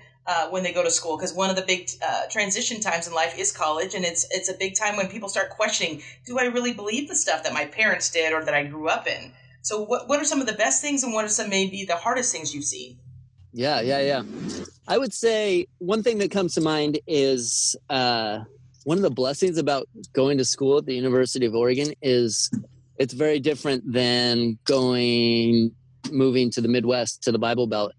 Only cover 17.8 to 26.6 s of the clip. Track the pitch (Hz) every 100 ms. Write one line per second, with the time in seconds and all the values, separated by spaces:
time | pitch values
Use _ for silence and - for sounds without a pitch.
17.8 | - 135 123 117 110 110 110 - - _
18.8 | 135 170 185 127 127 143 190 165 143 139
19.8 | - - - - 135 143 127 - 135 143
20.8 | 147 123 131 127 127 131 120 113 120 127
21.8 | 147 139 135 123 117 107 - - - -
22.8 | _ - 135 127 151 151 139 143 151 131
23.8 | 117 120 123 120 123 120 117 113 - 135
24.8 | 127 123 120 120 117 117 117 117 113 -
25.8 | _ - - 139 131 127 123 120